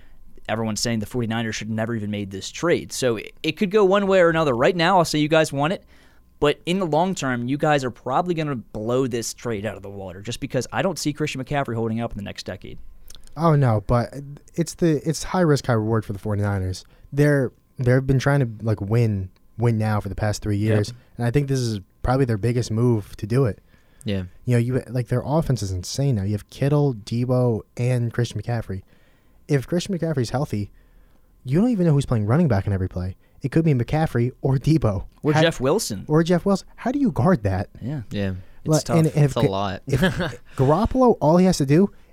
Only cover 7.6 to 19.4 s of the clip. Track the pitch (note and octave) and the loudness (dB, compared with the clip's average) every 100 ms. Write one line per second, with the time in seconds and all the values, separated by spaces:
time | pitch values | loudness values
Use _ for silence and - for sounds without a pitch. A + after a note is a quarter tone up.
7.6 | D#3 D3 B2+ - B2+ C3+ F3 D#3+ D3+ C3 | 2 2 0 -6 -4 -2 -2 -2 -4 -6
8.6 | - A2+ G#2+ B2+ C3+ A#2 A2 - B2 G#2+ | -8 -8 -2 0 0 -2 -6 -8 -6 -4
9.6 | G#2 F#2+ G2+ G2+ F#2+ F2+ G2+ A#2+ C3 C3 | -6 -8 -12 -14 -12 -12 -10 -8 -6 -4
10.6 | - A2 F#3 D#3 D3+ D3 D3+ C3+ B2+ D3 | -4 -2 -2 -2 -6 -4 -4 -6 -6 -4
11.6 | C3+ A2+ A2+ A2+ A#2 - G2 F2 - F2+ | -2 -2 -2 -2 -4 -6 -10 -12 -12 -12
12.6 | - - - - - - - - E3 D3 | -14 -16 -16 -16 -18 -18 -14 -2 2 4
13.6 | C3 G#2+ - A#2+ A2+ C3+ C#3 C#3+ - - | 4 2 2 0 0 -6 -14 -16 -10 -6
14.6 | D#3+ - E3+ D3+ D#3+ D3+ - F#3 E3+ C#3 | -6 0 0 2 0 -4 -2 0 4 2
15.6 | - A2+ G#2+ A2+ - G2+ G#2+ G2+ G2+ G2+ | 2 0 2 0 -2 -6 -4 -2 0 0
16.6 | F#2 F#2 - - - C#3 D3 C#3+ B2 - | -2 -6 -12 -20 -6 2 2 4 0 -6
17.6 | _ - B2 C3 C3+ C3+ C#3 C#3+ B2 G#2+ | _ -4 2 2 4 2 4 2 0 -2
18.6 | A2 G#2+ G2+ A#2 A#2 G2+ F#2 _ | -2 -2 0 2 2 0 -4 _